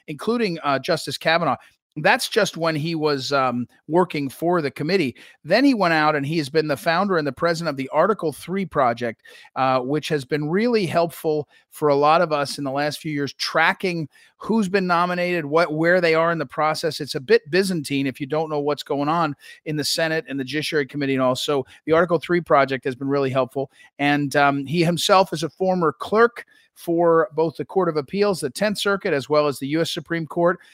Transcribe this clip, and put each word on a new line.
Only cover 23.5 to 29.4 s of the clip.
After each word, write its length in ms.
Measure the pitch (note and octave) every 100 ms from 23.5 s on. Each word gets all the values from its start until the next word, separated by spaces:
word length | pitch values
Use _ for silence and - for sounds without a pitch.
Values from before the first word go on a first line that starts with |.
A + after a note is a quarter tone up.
| C#3 C3+ _ - -
And, 360 | C#3+ D3 D3 D3
um, 280 | C#3+ C#3
he 200 | C3+ E3+
himself 480 | E3 F3 - F#3+ F#3+
is 100 | E3
a 80 | D#3
former 420 | - F#3 F#3 E3
clerk 540 | - - G#3+ A#3 - - _ _
for 540 | - - E3+ E3+ E3 D#3
both 220 | D#3 D#3+ -
the 60 |
Court 260 | C#3+ F#3+ F3
of 80 | D3+
Appeals, 420 | C3+ G3 G3+ F#3
the 80 | D3
Tenth 300 | - G#3 G3+
Circuit, 340 | G3+ G3 G3
as 160 | C#3+ B2
well 180 | D3+